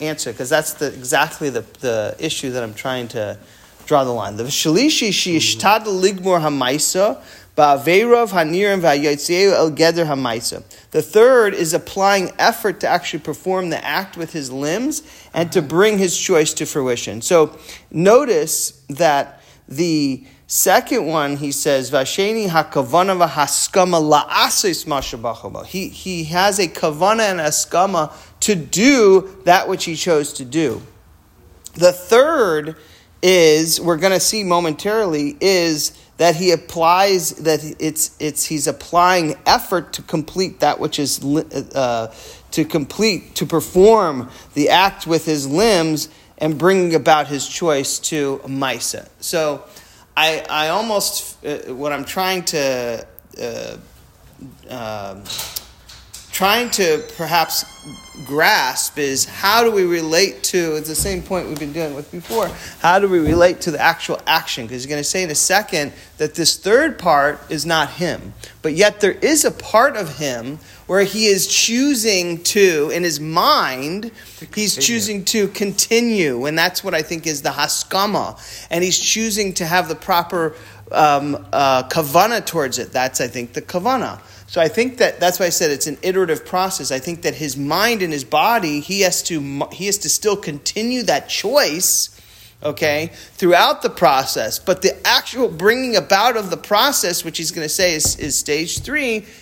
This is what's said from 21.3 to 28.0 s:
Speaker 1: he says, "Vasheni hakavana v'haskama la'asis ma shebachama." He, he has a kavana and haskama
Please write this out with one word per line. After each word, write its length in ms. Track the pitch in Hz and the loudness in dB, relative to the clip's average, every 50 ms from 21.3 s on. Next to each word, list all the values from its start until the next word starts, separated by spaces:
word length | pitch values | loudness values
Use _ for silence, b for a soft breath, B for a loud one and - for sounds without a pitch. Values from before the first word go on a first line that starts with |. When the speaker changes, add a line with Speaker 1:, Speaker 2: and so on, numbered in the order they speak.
| 143 | -4
Speaker 1:
he 140 | 143 147 139 | -4 -6 -6
says, 380 | 135 - - 151 139 131 127 120 | -6 -2 0 2 2 0 0 0
"Vasheni 580 | 147 135 135 - - 196 196 208 226 226 208 | 0 0 0 0 -2 -2 -2 -2 -2 -2 -2
hakavana 800 | 185 165 160 151 - - 147 131 120 143 175 185 196 185 175 170 | 0 0 0 0 0 -2 -4 -2 2 2 2 2 2 2 2 2
v'haskama 720 | 156 139 151 143 - - - - - - 196 180 180 170 165 | 0 2 0 0 0 0 -2 -2 0 2 2 2 4 2 2
la'asis 840 | 156 151 151 147 - - 175 208 247 247 - - - 190 156 - - | 4 4 4 4 2 2 0 0 2 2 0 0 0 0 -2 -2 -4
ma 160 | 160 147 135 | -4 -4 -4
shebachama." 640 | 131 - 135 117 120 117 113 - - 98 107 104 - | -4 -6 -10 -6 -6 -6 -8 -8 -12 -12 -12 -12 -14
He, 240 | - - 196 180 - | -10 -8 -8 -8 -8
he 360 | - - - 190 180 165 156 | -12 -12 -10 -8 -6 -6 -6
has 340 | 151 175 180 196 208 196 202 | -2 0 2 2 2 2 2
a 80 | 185 | 0
kavana 640 | 165 - - 180 160 151 151 180 202 220 226 220 196 | -2 -2 -2 -2 -2 0 2 2 2 4 2 2 0
and 80 | 185 170 | 0 0
haskama 760 | 151 151 147 - - - - 170 190 202 185 165 | -2 0 0 -2 -4 0 2 2 2 2 2 0